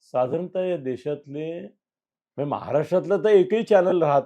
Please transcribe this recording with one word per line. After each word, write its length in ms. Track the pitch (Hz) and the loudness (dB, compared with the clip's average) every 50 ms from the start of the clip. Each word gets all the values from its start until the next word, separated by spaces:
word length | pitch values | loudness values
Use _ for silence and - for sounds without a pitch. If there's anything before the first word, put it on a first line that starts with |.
साधारणतः 640 | _ _ - 127 127 123 - 165 180 180 - 185 185 | _ _ -4 -2 -2 -2 -2 -4 -6 -6 -6 -4 -4
या 120 | 180 175 | -4 -4
देशातले, 1040 | 156 131 131 127 120 - 147 147 143 147 143 139 151 156 160 165 175 196 208 - _ _ _ _ _ _ _ _ _ _ _ _ | -6 -6 -8 -8 -8 -8 -8 -8 -8 -10 -12 -12 -10 -10 -10 -10 -12 -14 -16 -20 _ _ _ _ _ _ _ _ _ _ _ _
म्हणजे 140 | 127 143 147 | -6 -6 -4
महाराष्ट्रातलं 760 | 113 98 - - 123 147 156 - 170 185 151 165 202 190 202 | -4 -6 -4 -2 -2 -2 0 0 0 -2 0 0 0 0 4
तर 40 | 214 | 4
एकही 340 | 214 190 180 180 208 226 | 6 6 6 4 0 -2
चॅनल 400 | 220 - 214 190 180 185 185 175 | 2 4 4 4 4 4 2 2
राहत 200 | 160 147 143 139 139 | 2 2 2 2 0